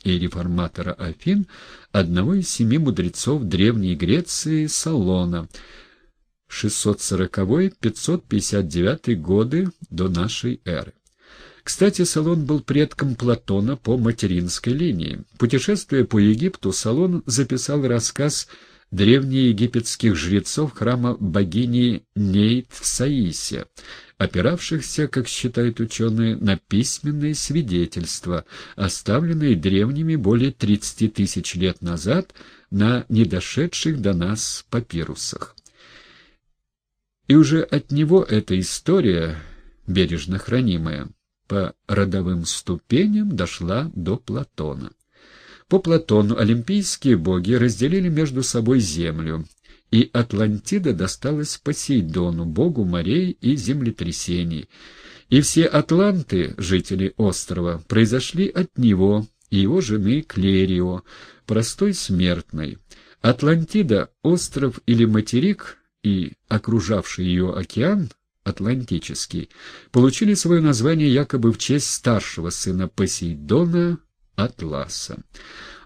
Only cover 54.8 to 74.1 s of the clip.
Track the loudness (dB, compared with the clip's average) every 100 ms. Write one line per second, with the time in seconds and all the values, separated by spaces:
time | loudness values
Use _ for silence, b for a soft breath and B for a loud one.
54.8 | B B B B B 2 4 2 4 2
55.8 | 2 4 4 2 -2 -2 -2 -4 0 0
56.8 | 0 -2 -2 0 0 0 -6 -4 -2 -4
57.8 | 0 4 4 2 -2 -2 -2 0 -4 2
58.8 | 4 6 4 2 -2 _ -2 0 2 2
59.8 | 0 0 0 0 -2 0 2 4 2 2
60.8 | -2 -4 B B B B -2 -2 -2 -2
61.8 | -2 -2 -2 0 2 0 -6 -8 -8 -10
62.8 | _ b b b 0 2 2 2 2 0
63.8 | 2 0 0 _ 0 0 0 -2 -4 -4
64.8 | 0 2 4 2 0 0 0 -2 -8 -20
65.8 | _ _ -2 0 -2 -10 -4 -2 0 0
66.8 | 2 -2 -2 -4 0 2 0 -2 -6 -2
67.8 | 0 0 -2 -8 _ _ -8 -4 -2 -2
68.8 | -2 -6 -6 -10 -8 -8 -10 B B B
69.8 | B 4 4 4 2 2 4 4 4 4
70.8 | 2 2 4 2 2 2 2 2 0 0
71.8 | 0 -2 0 0 -2 -6 -6 -6 -4 -2
72.8 | -4 -2 -2 -2 -6 -6 0 2 2 2
73.8 | 0 -2 _